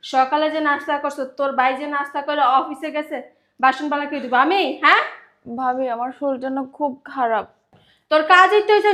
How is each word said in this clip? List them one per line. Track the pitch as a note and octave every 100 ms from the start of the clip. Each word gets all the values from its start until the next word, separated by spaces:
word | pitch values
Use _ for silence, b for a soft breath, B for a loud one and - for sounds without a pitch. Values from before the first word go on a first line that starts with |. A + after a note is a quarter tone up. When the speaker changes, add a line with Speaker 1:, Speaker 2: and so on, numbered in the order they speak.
| -
Speaker 1:
সকালে | C4+ C4 D4+ D#4
যে | D#4 D4+
নাস্তা | F#3+ - C#4+
করছো, | C#4+ C#4+ C4 -
তোর | C#4 C4
ভাই | C4 C4
যে | D4 C#4+
নাস্তা | C#4+ D4 C#4
করে | D4 C4 C4
অফিসে | E4 D4 D#4 D4
গেছে, | D4+ C#4 - _ _ _
বাসনপালা | C4 C4 D4+ C#4+ C#4+
কে | D4
ধুবে? | B3 B3
আমি, | C#4+ G4 D#4 D4+
হ্যাঁ? | D4+ G4+ D5+ - _ _ - A#3
Speaker 2:
ভাবি, | B3+ B3+ C4
আমার | A#3 B3 B3+
শরীরটা | C#4+ C4 C4 C4+
না | C4+ -
খুব | D4 C4+ -
খারাপ। | C#4 A#3+ A3 F#3+ _ _ _ _ _ _
Speaker 1:
তোর | D#4 D#4
কাজই | F4+ F#4+ G#4 G#4
তো | G#4
হচ্ছে | G#4